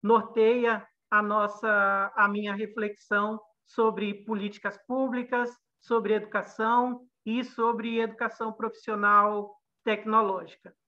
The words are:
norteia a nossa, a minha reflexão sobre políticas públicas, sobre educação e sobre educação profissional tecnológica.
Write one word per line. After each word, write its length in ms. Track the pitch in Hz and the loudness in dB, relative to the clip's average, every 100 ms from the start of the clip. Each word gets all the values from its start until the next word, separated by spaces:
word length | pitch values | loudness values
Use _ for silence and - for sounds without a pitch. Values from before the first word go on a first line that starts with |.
norteia 840 | 208 226 220 - 220 247 240 214 - _ _ | 4 2 2 2 4 4 2 -2 -6 _ _
a 120 | 208 | 0
nossa, 880 | 208 214 208 - 226 208 196 196 196 | 2 0 0 -2 0 2 2 0 -2
a 140 | - 208 | 2 2
minha 240 | 208 208 | 2 -6
reflexão 880 | 202 214 220 208 208 _ 208 208 220 - _ | -6 -8 -6 -6 -8 _ -2 0 -4 -12 _
sobre 600 | _ - 226 190 202 202 | _ 0 0 0 -6 -6
políticas 520 | - 214 202 202 202 202 _ | -6 -6 -6 -6 -8 -8 _
públicas, 640 | 254 262 247 247 247 240 240 _ _ | -4 -2 -4 -2 -2 -2 -6 _ _
sobre 320 | _ 233 208 | _ 0 2
educação 920 | 214 208 - - - 220 240 247 247 _ _ | -2 0 -6 -6 -4 2 2 2 -4 _ _
e 180 | - 226 | -6 -4
sobre 580 | 254 - 233 220 226 226 | -4 -2 0 0 -2 -2
educação 520 | 226 - 233 - 226 | -2 -4 -8 -6 -8
profissional 1040 | - 226 - - 208 208 208 208 208 208 - _ _ | -6 -8 -8 -8 0 4 6 4 0 -8 -16 _ _
tecnológica. 920 | - 214 220 214 208 185 165 - - _ | -4 -2 2 2 2 -2 -6 -20 -20 _